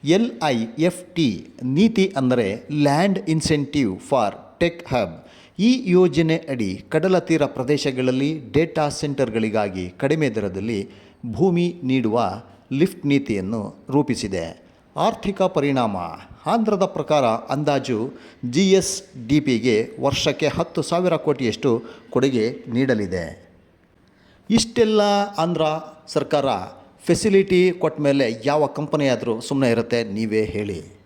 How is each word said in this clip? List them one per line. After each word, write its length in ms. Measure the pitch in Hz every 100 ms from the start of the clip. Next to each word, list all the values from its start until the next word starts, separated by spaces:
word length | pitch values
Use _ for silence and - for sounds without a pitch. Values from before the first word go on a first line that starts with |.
ಎಲ್ 280 | 139 185 240 - 156
ಐ 200 | 120 113 -
ಎಫ್ 360 | 170 175 - -
ಟಿ 340 | 139 90 - -
ನೀತಿ 500 | 127 139 220 220 190 139
ಅಂದರೆ 500 | 127 123 101 107 -
Land 520 | 151 143 143 202 190
Incentive 720 | 170 160 - 151 139 147 117
for 400 | 92 - 135 104
Tech 580 | - - - 170 170 -
Hub. 200 | 127 95 80 - - - -
ಈ 300 | 220 254 185
ಯೋಜನೆ 480 | 180 185 143 160 160
ಅಡಿ 480 | - 131 101 98 -
ಕಡಲ 300 | 156 185 180
ತೀರ 260 | 170 160 139
ಪ್ರದೇಶಗಳಲ್ಲಿ 960 | - 127 147 143 127 127 127 143 156 120
ಡೇಟಾ 380 | 143 160 156 147
ಸೆಂಟರ್‌ಗಳಿಗಾಗಿ 1000 | 143 147 139 123 110 110 107 104 92 90
ಕಡಿಮೆ 400 | - 139 160 143
ದರದಲ್ಲಿ 600 | 110 101 95 107 107 101 - - _ 123
ಭೂಮಿ 480 | 107 185 175 175 170
ನೀಡುವ 600 | 131 131 113 117 101 101 - - _
ಲಿಫ್ಟ್ 320 | 135 185 - 143
ನೀತಿಯನ್ನು 800 | 143 139 101 95 113 104 - -
ರೂಪಿಸಿದೆ. 760 | 135 143 117 107 92 82 - - _ _ -
ಆರ್ಥಿಕ 440 | 185 220 202 196
ಪರಿಣಾಮ, 560 | 185 170 143 135 117 95 85 80 - - 151
ಆಂಧ್ರದ 400 | 226 214 196 190
ಪ್ರಕಾರ 400 | 190 143 151 123
ಅಂದಾಜು 880 | 113 - 135 147 139 127 110 127 - - - 123
ಜಿ 220 | 131 190
ಎಸ್ 320 | 190 - - - 131 113
ಡಿ 120 | 147
ಪಿಗೆ 520 | 143 117 123 110 117 -
ವರ್ಷಕ್ಕೆ 480 | 135 131 147 139 147
ಹತ್ತು 340 | 175 175 -
ಸಾವಿರ 340 | 139 170 180 160
ಕೋಟಿಯಷ್ಟು 680 | - 139 123 107 139 117 - - -
ಕೊಡುಗೆ 460 | 123 135 123 113 131 -
ನೀಡಲಿದೆ. 840 | 120 135 113 98 90 80 82 - _ _ _ _ _ _ _ _ _ -
ಇಷ್ಟೆಲ್ಲ 520 | 226 226 - 214 214 208 202 202 175
ಆಂಧ್ರ 240 | 165 160 156 156 156 - -
ಸರ್ಕಾರ 380 | 151 139 147 135 104 92 - - _ -
ಫೆಸಿಲಿಟಿ 680 | 170 220 196 196 180 185
ಕೊಟ್ಟ 280 | 180 160 -
ಮೇಲೆ 420 | 143 139 120 117 135
ಯಾವ 200 | 151 143
ಕಂಪನಿ 420 | - 147 151 139
ಆದರೂ 340 | 117 120 113
ಸುಮ್ಮನೆ 300 | - 139 131
ಇರುತ್ತೆ, 320 | 117 113 117
ನೀವೇ 400 | 110 101 113 110
ಹೇಳಿ. 560 | 107 104 101 87 - -